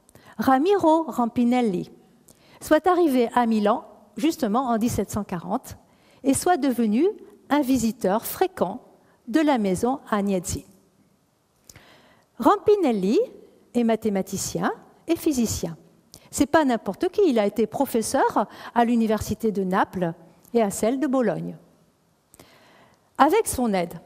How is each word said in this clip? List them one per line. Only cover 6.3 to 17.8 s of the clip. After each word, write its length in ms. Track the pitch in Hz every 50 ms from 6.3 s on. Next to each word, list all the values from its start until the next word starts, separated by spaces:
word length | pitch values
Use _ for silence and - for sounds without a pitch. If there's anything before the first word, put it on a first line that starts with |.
| 269
soit 240 | - - 359 359
devenu 480 | 262 262 277 233 240 233 214 208 247 330 403 427 - - - - - _ -
un 120 | 277 294
visiteur 640 | 285 247 269 240 226 220 214 - - 185 196 226 -
fréquent 560 | - - - 381 370 - - 196 175 208 254 - - _ _ _ _ _ _ -
de 120 | 247 214 311
la 180 | 311 302 277
maison 420 | 226 202 190 180 170 - 247 269 294 - -
Agnesi. 560 | 220 202 196 202 190 180 170 - - 151 - - - _ _ _ _ _ _ _ _ _ _ _ _ _ _ _ _ _ _ _ - - - - - - _ _ _ _ _ _ _ -
Rampinelli 800 | 233 311 403 403 - 427 415 403 339 254 226 196 180 196 262 403 494 - - - - - _ _ _ _ -
est 100 | 240 240
mathématicien 880 | 220 226 214 - 214 196 190 185 - 196 - - - - 170 185 269 466 - - - _ _ -
et 80 | - 339
physicien. 600 | - - 330 277 247 226 - - - 190 170 160 - - - _ _ _ _ - - - -
C'est 160 | - - 285
pas 180 | - - 320 302
n'importe 440 | 254 240 214 - 208 180 - 339 370
qui, 120 | - 427 403
il 120 | 311 240 220
a 60 | 202
été 200 | 208 202 233 220
professeur 800 | - - -